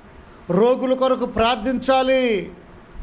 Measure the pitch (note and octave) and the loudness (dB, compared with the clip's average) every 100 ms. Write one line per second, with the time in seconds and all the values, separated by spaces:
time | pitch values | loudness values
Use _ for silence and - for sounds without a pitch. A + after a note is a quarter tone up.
0 | - - - - - F3 A#3 B3+ B3+ B3+ | -20 -20 -20 -18 -2 2 2 2 0 0
1 | C4 B3+ B3 - A3+ A#3+ A3+ B3+ - C4 | 0 0 -2 0 0 0 -2 -2 0 2
2 | C4 C4 B3+ G3+ E3+ - - - - - | 2 2 2 -2 -6 -16 -20 -20 -20 -14